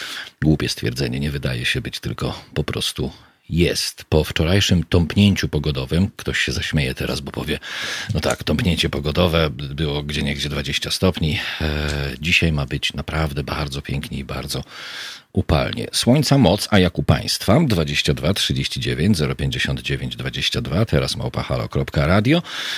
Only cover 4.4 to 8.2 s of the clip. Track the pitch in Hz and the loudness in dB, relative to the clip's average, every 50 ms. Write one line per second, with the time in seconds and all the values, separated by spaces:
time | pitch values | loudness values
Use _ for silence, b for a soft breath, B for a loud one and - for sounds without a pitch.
4.4 | 80 80 92 101 98 - 98 85 78 - - 90 82 76 - 98 101 101 92 - | 2 4 4 4 4 4 4 2 4 4 4 2 2 4 4 6 6 6 6 4
5.4 | - 73 - 76 71 78 69 67 65 65 82 85 98 - - - - - 67 - | 0 -2 -2 -2 0 -2 -2 -2 -2 0 2 2 2 2 -2 -4 -6 -4 -2 -2
6.4 | - 69 65 - - - - 76 69 64 64 - 69 - - - 69 - - - | -2 -2 -2 -4 -2 0 0 0 0 0 -2 -4 -4 -4 -4 -4 -6 -6 -6 -6
7.4 | - - - B B B B B B B B B B B - - | -4 -4 -4 B B B B B B B B B B B -2 0